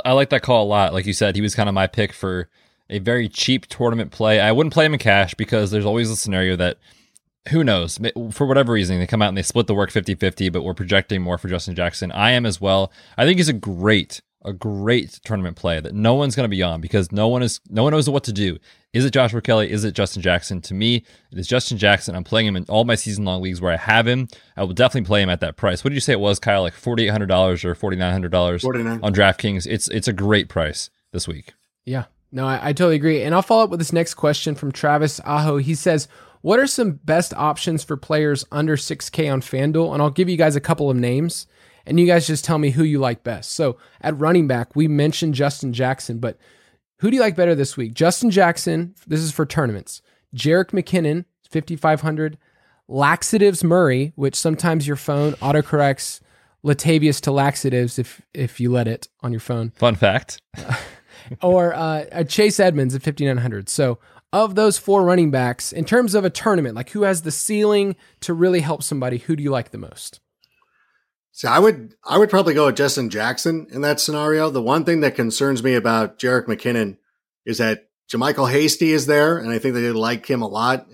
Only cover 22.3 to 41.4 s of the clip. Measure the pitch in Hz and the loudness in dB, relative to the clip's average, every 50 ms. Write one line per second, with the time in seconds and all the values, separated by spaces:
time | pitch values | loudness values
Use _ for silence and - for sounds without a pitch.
22.3 | 110 113 110 104 95 90 87 - 101 110 117 120 113 - - 110 101 101 104 92 | 0 0 0 0 -2 -4 -4 -2 0 0 2 2 0 -2 -2 -6 -6 -4 -4 -4
23.3 | 92 92 92 95 90 85 92 87 82 80 - 113 110 113 113 120 123 131 127 - | -4 -4 -6 -6 -6 -4 -2 -2 -2 -2 0 2 2 4 4 2 0 -2 -4 -8
24.3 | - - _ _ - - 101 90 87 101 123 123 - 131 95 85 104 101 98 92 | -10 -20 _ _ -8 -6 -6 -4 0 2 2 2 2 0 -2 0 2 2 2 2
25.3 | 87 - 87 80 - - - 98 90 - - 143 143 131 - - 123 98 101 104 | 0 -2 -4 -6 -6 -2 -2 -2 -2 0 -2 -4 -4 -2 0 0 0 2 2 0
26.3 | 98 - - 113 101 98 90 85 - - - 123 120 117 113 101 104 107 101 92 | 0 0 0 0 0 2 0 -2 -4 -6 -6 -4 -2 0 0 0 0 -2 0 0
27.3 | 92 90 95 92 90 85 - 87 85 - - 98 92 92 90 90 90 95 90 85 | 2 4 4 2 2 -2 -2 -6 -6 -4 -4 -4 -4 -2 -2 -2 -2 -2 -2 -2
28.3 | 90 90 87 87 90 87 127 127 127 120 117 113 117 113 107 104 98 104 98 95 | 0 0 0 0 0 -2 -2 -4 -2 -2 -4 -4 -4 -4 -2 0 4 6 6 4
29.3 | 92 - - 104 98 92 87 - 110 98 - - - 107 - 127 101 92 101 104 | 4 2 -2 -4 -4 -4 -4 -4 -6 -4 -4 -4 -6 -4 -4 -4 -4 -2 0 2
30.3 | 107 104 - - - 90 80 76 76 - - - _ _ _ _ - 87 - 85 | 2 2 0 -2 -4 -4 -4 -4 -6 -8 -12 -14 _ _ _ _ -10 -10 -8 -8
31.3 | 80 71 - - - _ _ _ _ _ - 123 131 131 117 - _ _ _ _ | -10 -12 -14 -20 -20 _ _ _ _ _ -12 -8 -8 -8 -8 -10 _ _ _ _
32.3 | 139 127 135 135 135 - - 147 143 151 180 170 160 147 147 160 156 139 107 151 | -10 -6 -4 -4 -4 -4 -4 -4 -2 2 2 2 2 2 2 2 0 0 0 0
33.3 | 170 185 185 - 226 226 226 170 170 170 160 - 170 170 170 - - - - 147 | 0 2 2 4 4 4 4 2 0 -4 -4 -2 0 -2 -2 -2 -4 -2 0 0
34.3 | 147 - - 160 147 - 151 139 131 - - 147 147 147 156 147 - - - - | 0 0 -2 -6 -6 -6 -6 -8 -6 -2 0 2 2 2 2 0 -2 -4 -6 -2
35.3 | 147 147 151 156 143 143 135 151 160 - - 180 160 143 - - _ - - - | -2 0 0 2 0 0 0 -2 -2 0 2 2 2 0 0 -6 _ -20 -20 -20
36.3 | _ _ - 160 214 254 277 269 - 262 233 190 143 139 - 151 156 175 170 - | _ _ 0 2 2 4 2 2 0 0 -2 -2 -2 -4 -2 0 0 0 0 -2
37.3 | - - 147 151 147 - - 180 160 147 - - 151 135 - - 156 151 151 147 | -4 -2 -2 -2 -2 -2 -4 -4 -4 -4 -4 -6 -10 -8 -6 -2 0 0 2 0
38.3 | 143 131 - - 139 147 156 156 151 139 - - 156 - - - - 160 156 143 | 0 -2 -4 -6 -4 -2 0 0 0 -2 -2 -6 -10 -10 -10 -8 -4 -2 -2 0
39.3 | 135 131 - - - 131 139 151 156 160 165 - 139 147 147 147 135 180 185 180 | -2 -4 -4 -4 -4 -2 -2 0 0 0 0 0 0 0 0 0 2 0 0 0
40.3 | 175 160 165 156 143 143 147 - 165 - 147 139 127 123 123 120 123 139 165 170 | 2 2 2 2 2 0 0 -2 -2 0 0 0 0 0 0 0 0 0 -2 -4
41.3 | - - | -6 -8